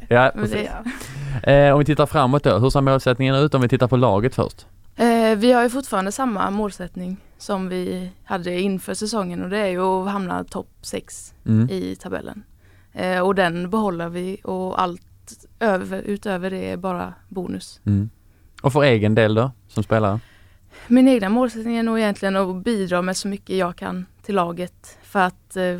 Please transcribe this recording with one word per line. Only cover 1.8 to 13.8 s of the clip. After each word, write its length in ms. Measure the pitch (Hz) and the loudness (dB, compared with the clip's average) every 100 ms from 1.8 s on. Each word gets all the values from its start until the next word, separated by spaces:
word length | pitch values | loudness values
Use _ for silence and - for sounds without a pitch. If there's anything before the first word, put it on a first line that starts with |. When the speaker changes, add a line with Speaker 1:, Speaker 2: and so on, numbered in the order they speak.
| 147 | 4
Speaker 1:
tittar 200 | 147 147 | 2 2
framåt 380 | 156 127 143 | 2 2 2
då, 140 | 139 98 | 4 4
hur 120 | 131 | 4
ser 120 | 143 | 4
målsättningen 540 | 135 135 131 120 131 135 | 4 2 2 2 2 2
ut 180 | 147 | 2
om 80 | 139 | 2
vi 60 | 120 | 2
tittar 180 | 127 123 | 2 2
på 100 | 127 | 4
laget 380 | 123 98 123 - | 4 2 0 0
först? 300 | - - - - - - | -4 -4 -20 -20 -12 0
Speaker 2:
Eh, 360 | 233 233 220 214 | 2 4 2 4
vi 140 | 240 | 4
har 120 | 247 | 4
ju 60 | 240 | 4
fortfarande 420 | 254 262 202 190 | -2 -4 -4 -4
samma 380 | 202 262 196 185 | -4 -4 -2 -2
målsättning 680 | 202 208 - 175 185 180 190 - - | -2 -6 -8 -12 -10 -10 -10 -14 -16
som 320 | - 196 185 | -6 -4 -4
vi 420 | 185 180 185 185 - - | -4 -4 -6 -8 -14 -8
hade 340 | 196 175 175 | -6 -4 -2
inför 320 | 196 190 - | -2 -2 -6
säsongen, 500 | 190 214 226 180 175 | -8 -4 -4 -4 -6
och 60 | 185 | -4
det 80 | 208 | -2
är 100 | 202 | -2
ju 140 | 180 | 0
att 300 | 190 185 190 | 0 0 -2
hamna 320 | 202 180 180 | -4 -4 -6
topp 260 | 185 190 - _ | -6 -10 -12 _
sex 520 | - - - - - - - | -12 -10 -10 -18 -20 -10 0
Speaker 1:
Mm. 240 | 110 123 | 2 2
Speaker 2:
i 240 | 190 185 190 | -2 -8 -10
tabellen. 480 | 185 - - 208 - - - - _ | -10 -10 -10 -14 -18 -20 -20 -20 _
Eh, 260 | - 185 185 | -6 -2 0
och 160 | 185 196 | 2 2
den 340 | 175 170 180 | 2 0 -2
behåller 400 | 220 | -2